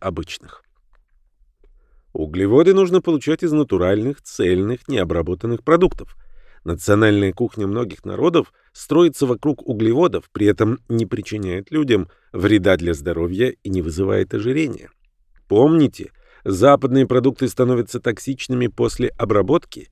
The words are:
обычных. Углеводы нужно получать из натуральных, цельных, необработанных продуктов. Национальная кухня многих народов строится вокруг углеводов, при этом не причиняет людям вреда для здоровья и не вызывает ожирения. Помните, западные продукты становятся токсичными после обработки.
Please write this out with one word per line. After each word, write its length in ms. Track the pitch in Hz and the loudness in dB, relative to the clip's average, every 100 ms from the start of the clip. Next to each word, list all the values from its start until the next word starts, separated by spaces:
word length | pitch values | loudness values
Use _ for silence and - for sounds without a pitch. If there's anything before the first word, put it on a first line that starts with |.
обычных. 640 | 95 85 80 - - - _ _ _ _ _ _ _ _ _ _ _ _ _ _ _ | -8 -8 -10 -14 -20 -20 _ _ _ _ _ _ _ _ _ _ _ _ _ _ _
Углеводы 600 | - 78 87 98 127 170 | -10 -8 -2 2 4 6
нужно 280 | 190 185 180 | 4 2 0
получать 400 | 175 156 - 160 | 0 -2 -2 -2
из 80 | 170 | 0
натуральных, 720 | 151 143 92 90 104 123 143 | 0 0 0 0 0 -2 -8
цельных, 640 | - - 90 92 101 123 - | -10 -2 0 0 -2 -6 -6
необработанных 800 | 127 82 82 80 90 117 117 | -4 -2 -4 -4 -6 -6 -4
продуктов. 520 | - 170 180 - - - - - - - | 0 2 2 0 -14 -20 -20 -20 -20 -12
Национальная 720 | - 80 - 104 110 101 98 | -8 -4 0 4 4 4 0
кухня 340 | 90 120 110 98 | -2 -6 -4 -6
многих 380 | 107 110 - | -6 -8 -10
народов 480 | 95 95 160 170 - _ _ | -12 -2 0 0 0 _ _
строится 540 | - - 156 170 - 131 | -20 0 2 4 2 -2
вокруг 420 | 123 151 135 - | 0 -2 -4 -6
углеводов, 600 | 110 110 123 175 90 - | -2 0 2 0 -2 -8
при 160 | - 104 | 0 0
этом 320 | 95 110 123 - | 2 0 -2 -4
не 180 | 117 107 | -4 -2
причиняет 640 | - - 107 95 90 98 | -6 -8 -8 -6 -6 -4
людям 360 | 156 143 104 85 _ _ | -2 2 0 0 _ _
вреда 440 | 98 101 107 92 90 | -2 2 2 4 2
для 180 | 85 | 0
здоровья 640 | 78 78 82 85 95 127 - | -4 -4 -4 -4 -2 -4 -4
и 40 | 101 | -6
не 140 | 95 | -4
вызывает 500 | 82 78 95 101 98 | -4 -4 -2 -2 -2
ожирения. 580 | 110 110 143 147 98 - _ _ _ _ _ - | -4 -4 -2 -4 -8 -18 _ _ _ _ _ 0
Помните, 640 | 101 147 160 135 - - _ _ _ | 4 6 6 2 -2 -16 _ _ _
западные 640 | - 92 131 143 135 135 127 | -6 2 4 4 4 2 2
продукты 400 | 123 127 123 127 | 2 2 0 -2
становятся 500 | - 123 123 104 123 | 0 0 0 -2 -6
токсичными 720 | 127 104 - 131 - 127 120 | -6 -6 -8 -8 -6 -4 -4
после 400 | - 120 - 120 | -2 -2 -2 -4
обработки. 800 | - 107 104 95 165 - - - | -4 0 0 2 0 -2 -16 -20